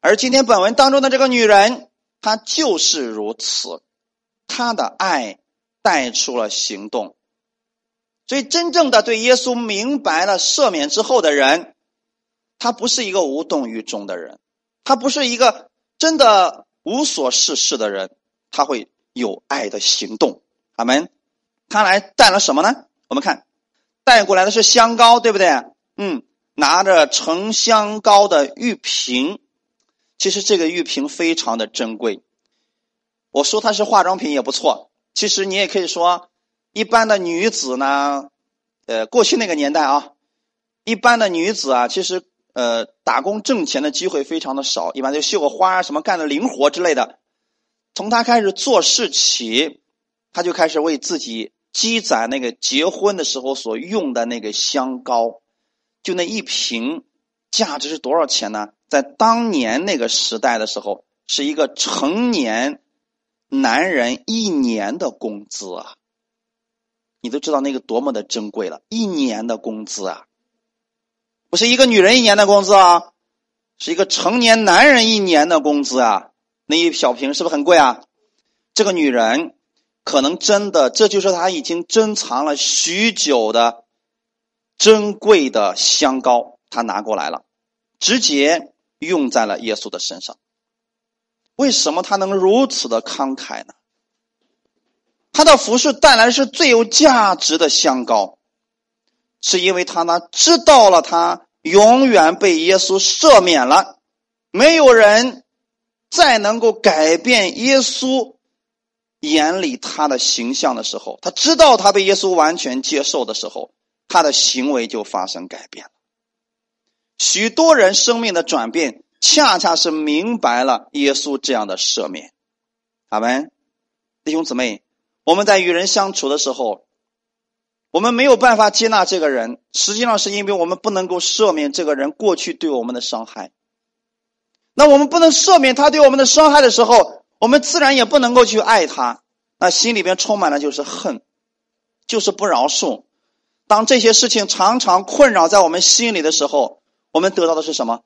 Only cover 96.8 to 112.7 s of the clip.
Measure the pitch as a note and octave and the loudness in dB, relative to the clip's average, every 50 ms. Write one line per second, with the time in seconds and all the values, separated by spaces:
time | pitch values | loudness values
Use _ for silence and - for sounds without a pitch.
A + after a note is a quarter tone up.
96.8 | A#3 A3+ - - D4+ D4+ B3+ A#3+ G#3+ G3 F3+ D3+ - - D#3 D#3+ E3+ D3 - - | 2 2 2 4 4 6 6 4 2 2 0 0 -2 -2 0 0 0 0 0 0
97.8 | - D#3 C3 B2+ A#2+ A2 A#2 G#2+ G2 F#2 _ _ _ _ _ _ _ _ _ _ | 0 0 0 -2 -2 -2 0 0 0 -2 _ _ _ _ _ _ _ _ _ _
98.8 | _ _ _ _ _ _ _ _ _ _ _ _ - - - F#3+ F3+ F3+ F#3+ F3+ | _ _ _ _ _ _ _ _ _ _ _ _ -6 -2 -2 0 0 0 0 0
99.8 | F3+ - - F3 E3+ E3+ E3+ F3 F3 _ - - - D#4 E4+ E4 E4 - D4 C4 | -4 -4 -4 -4 -2 0 -2 -2 -4 _ -4 0 2 4 4 4 6 6 8 8
100.8 | A3+ G3 F#3 E3+ C#3+ - F3 E3+ E3+ E3+ F3 F3 _ _ _ _ _ D#3+ E3+ G3+ | 8 8 6 6 2 2 -2 0 0 0 -2 -6 _ _ _ _ _ 2 4 6
101.8 | G#3 A3 A#3+ C4 C4+ C4 A3+ F#3+ D#3+ D#3+ F3 F3 G3+ G3 E3+ D#3+ D#3+ F3 F#3+ F#3 | 8 8 6 6 4 4 6 6 4 4 2 2 0 2 2 2 2 2 2 2
102.8 | F#3 - F#3+ G3 - - - - - D#4+ C4+ G#3+ F#3 F3+ E3 C#3+ B2+ B2+ C#3+ F3+ | 2 0 0 0 0 -2 -2 2 6 8 8 8 8 6 2 2 2 4 4 2
103.8 | F#3+ - - _ _ _ _ _ _ _ _ _ _ _ - F#3+ B3 D#4 E4 D#4+ | 2 0 -12 _ _ _ _ _ _ _ _ _ _ _ -2 4 4 6 6 8
104.8 | D4+ C4 A#3+ A3+ A3 G#3 G#3 A3 A#3+ B3+ A3+ - _ _ _ _ _ _ _ _ | 6 8 8 8 8 8 6 6 2 0 -6 -10 _ _ _ _ _ _ _ _
105.8 | _ _ _ _ _ _ - - E4+ D4 A#3+ A3 G3+ G#3 A3 A#3 A3+ A3+ G#3+ A3 | _ _ _ _ _ _ 2 4 4 4 4 2 2 -2 -2 2 0 0 0 2
106.8 | - G3+ E3 D#3 D#3 D#3+ E3 E3+ E3+ A#3+ B3 A3+ G3 F3+ - - A3+ C4 C4+ C4+ | 0 2 2 4 2 2 2 0 2 2 2 2 2 -2 -4 -4 0 2 2 2
107.8 | B3 - - - - C4 C4 C4+ C4 C4+ - _ _ _ _ _ _ _ _ _ | 2 0 -6 -6 -4 -2 -2 -2 -4 -6 -10 _ _ _ _ _ _ _ _ _
108.8 | _ _ _ _ _ _ _ _ - D3+ D3+ D#3 D3+ D#3 F3 F#3+ F#3+ D3+ B2 A#2+ | _ _ _ _ _ _ _ _ -6 0 0 2 2 0 -2 -2 -4 -6 -6 -8
109.8 | - - - - D3+ D3 C3+ B2 - - - - A#2 A#2+ C#3 - - C#3+ B2+ A2+ | -12 -12 -6 -4 -2 -2 -2 -2 -2 -4 -4 -4 -4 -6 -6 -2 -2 -4 -4 -4
110.8 | A2 - - - - - - - - F3+ - - - C#4+ E4 - D#4+ D4 B3 G3 | -8 -10 -10 -10 -12 -14 -16 -10 -10 -10 -6 -2 0 0 4 4 6 6 6 4
111.8 | F#3 G3+ G3 G3+ G3 F#3+ G3 F#3+ - F#3+ F3+ E3 D3+ D#3 E3+ D#3+ - C#3+ | 4 2 2 2 2 0 0 0 0 -2 0 2 2 0 0 -4 -8 -8